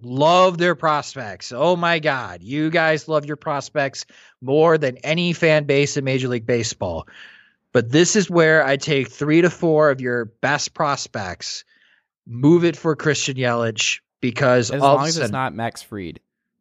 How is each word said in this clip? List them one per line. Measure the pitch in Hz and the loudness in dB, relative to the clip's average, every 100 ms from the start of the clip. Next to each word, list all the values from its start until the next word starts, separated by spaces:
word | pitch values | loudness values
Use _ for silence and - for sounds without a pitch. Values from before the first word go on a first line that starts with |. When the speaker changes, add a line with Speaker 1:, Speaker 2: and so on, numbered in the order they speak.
Speaker 1:
love | 120 127 156 180 185 170 | -8 0 4 6 4 2
their | 175 | -2
prospects. | 165 160 147 - 135 110 92 - | 0 0 -2 -4 -12 -14 -12 -12
Oh | 120 160 180 | -2 0 0
my | 170 170 | 0 0
God, | 151 135 107 90 | -2 -2 -6 -14
you | 95 143 156 | -8 -4 -2
guys | 170 160 156 160 | 0 0 0 -2
love | 156 143 | -4 -4
your | 147 | -10
prospects | 160 143 - 151 139 - - _ _ _ | -6 -6 -6 -4 -4 -6 -18 _ _ _
more | 127 147 165 160 | -2 2 4 4
than | 143 127 | 0 -4
any | 143 165 175 | -4 -2 -2
fan | 165 165 156 | 0 2 2
base | 147 139 143 147 | 2 2 2 -2
in | |
Major | 135 131 131 | -2 -2 -2
League | 123 113 | -4 -2
Baseball. | 120 113 - 95 80 - - - - _ _ _ | -2 -2 -6 -6 -8 -12 -20 -20 -20 _ _ _
But | 123 113 | -2 2
this | 143 175 220 | 2 4 2
is | 180 | 2
where | 170 156 160 | 4 4 4
I | 135 139 | 2 0
take | 151 139 123 | 0 -2 -2
three | - 147 160 | -6 2 4
to | 175 | 4
four | - 170 151 151 | 2 0 4 4
of | 135 | 2
your | 123 123 | -2 -4
best | 110 - 127 143 - | -6 -4 -2 -2 -4
prospects, | - 151 139 - 117 95 87 - - - _ _ _ _ _ - | -4 -2 -2 -6 -10 -10 -10 -12 -12 -16 _ _ _ _ _ -16
move | 120 143 170 | 0 4 4
it | 170 - | 4 -2
for | 165 147 | -4 -2
Christian | 156 135 156 131 | 0 -2 -2 -2
Yelich, | 123 120 113 107 - - _ - | -2 0 -2 -2 -4 -4 _ -6
because | 127 - 139 127 113 | -6 0 2 4 2
Speaker 2:
As | 139 | 2
Speaker 1:
all | 139 | 2
of | 139 | 2
Speaker 2:
long | |
Speaker 1:
a | 147 | 0
Speaker 2:
as | 165 | -2
it's | |
Speaker 1:
sudden | 120 | -4
Speaker 2:
not | 131 131 | -4 -6
Max | 87 117 - | -6 -8 -8
Fried. | - 104 85 - _ _ _ _ | -14 -12 -12 -14 _ _ _ _